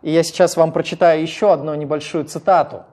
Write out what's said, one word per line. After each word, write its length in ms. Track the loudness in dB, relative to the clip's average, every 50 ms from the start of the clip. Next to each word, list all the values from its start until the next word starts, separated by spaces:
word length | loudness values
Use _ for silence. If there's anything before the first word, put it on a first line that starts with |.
И 100 | -6 0
я 140 | 0 0 0
сейчас 320 | 0 2 2 2 2 4
вам 160 | 2 0 2 2
прочитаю 500 | -4 -4 -4 -2 2 4 4 4 2 0
еще 280 | -6 -4 0 2 2
одну 220 | 2 2 0 -6 -6
небольшую 480 | -6 -6 -4 -6 -6 -6 -6 -6 -6 -6
цитату. 580 | -6 -10 -6 0 2 2 2 2 -2 -6 -18 -18 _